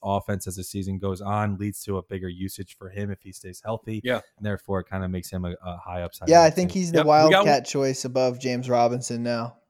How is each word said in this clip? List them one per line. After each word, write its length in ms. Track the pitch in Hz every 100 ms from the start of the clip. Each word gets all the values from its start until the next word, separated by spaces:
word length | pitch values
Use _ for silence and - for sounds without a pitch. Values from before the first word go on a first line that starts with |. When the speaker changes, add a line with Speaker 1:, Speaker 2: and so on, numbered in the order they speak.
Speaker 1:
offense 420 | 98 98 - 98 -
as 100 | 90
the 60 |
season 340 | 87 101 95 95
goes 220 | 98 92
on 360 | 101 104 107 95
leads 260 | 104 98 -
to 120 | 95
a 60 |
bigger 240 | - 98 92
usage 460 | 90 95 - 95 -
for 120 | 95
him 200 | 101 101
if 80 | 98
he 100 | 98
stays 300 | 92 92 90 107
healthy. 340 | 113 - 110
Speaker 2:
Yeah. 180 | 123 117 - -
Speaker 1:
And 80 | 104
therefore, 340 | 98 - 95
it 80 | 87
kinda 180 | 95 92
makes 220 | 92 -
him 120 | 92 90
a, 100 | 87
a 140 | 90 87
high 240 | - 90
upside 260 | 87 - -
Speaker 3:
Yeah, 120 | 170
I 40 | 160
Speaker 1:
option. 80 | 160
Speaker 3:
think 160 | 180
he's 200 | 190 175
the 80 | 165
Speaker 2:
Yep, 60 | 151
we 40 |
got 200 | 151 156
Speaker 3:
Wildcat 340 | 190 180 139 127
choice 400 | 143 135 127 131
above 340 | 127 127 123
James 280 | 131 123 123
Robinson 520 | 120 120 123 - 120
now 340 | 120 117 117 -